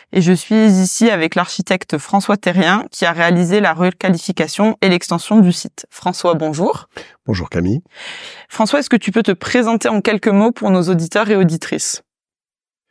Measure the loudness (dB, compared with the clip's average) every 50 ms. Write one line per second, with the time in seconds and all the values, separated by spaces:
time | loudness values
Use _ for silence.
0 | -12 -4 0 2 4 4 4 2 2 0 2 4 4 6 4 4 2 0 0 2
1 | 2 2 2 2 0 0 0 -2 -4 -4 -4 -8 -4 -2 -2 -4 -4 -4 -6 -6
2 | -4 -2 -2 -2 0 0 -2 -2 0 0 0 2 2 2 2 0 -2 -6 -6 -2
3 | -2 -2 0 0 2 2 2 2 2 2 2 2 2 2 0 0 0 -2 -2 -2
4 | 0 0 0 0 -2 -6 -4 -4 -4 -4 -2 0 0 0 0 0 0 0 0 0
5 | -2 -4 -6 -6 -2 2 4 6 6 6 4 0 -4 -14 _ -18 -20 -20 -16 -8
6 | -6 -6 -6 -2 0 0 0 0 -2 -4 -4 -2 -2 -2 -2 -4 -10 _ -20 -20
7 | -20 -20 -20 _ -6 -6 -4 -4 -4 -6 -4 -2 0 0 -2 -2 -4 _ _ -20
8 | -18 -16 -16 -16 -18 -18 -20 -20 -20 _ -4 -2 -2 0 0 -2 0 2 0 0
9 | 0 0 -2 0 0 0 -2 -4 -4 -2 0 0 0 2 0 0 0 0 -2 0
10 | 0 0 -2 0 0 2 2 4 4 2 0 -2 0 0 2 2 2 2 0 -2
11 | -2 -2 -2 -2 0 2 2 2 2 2 0 -2 -6 -6 -6 -6 -6 -6 -8 -10
12 | _ _ _ _ _ _ _ _ _ _ _ _ _ _ _ _ _ _